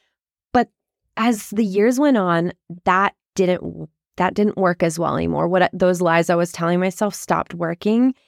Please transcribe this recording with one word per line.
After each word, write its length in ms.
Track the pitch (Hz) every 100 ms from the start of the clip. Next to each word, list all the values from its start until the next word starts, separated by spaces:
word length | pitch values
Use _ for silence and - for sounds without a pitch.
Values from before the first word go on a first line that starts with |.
| _ _ _ _ _
But 180 | 247 226 _ _ _ _ -
as 340 | 226 214 -
the 140 | 208
years 340 | 214 190 220 247
went 180 | 294 240
on, 360 | 180 170 175 - - 175
that 300 | - 185 196 - _
didn't, 540 | - 185 180 - 165 160 _ _ -
that 160 | 180
didn't 220 | 185 208 -
work 240 | 190 175
as 160 | 165 160
well 180 | 156 143
anymore. 320 | 170 151 170
What 140 | 180
I, 60 | 180
those 280 | 180 185 175
lies 260 | 175 165 170
I 40 |
was 180 | 170 175
telling 260 | - 170 175
myself 360 | 185 - 208
stopped 400 | - - 165 -
working, 600 | 170 165 170 208 226 262 -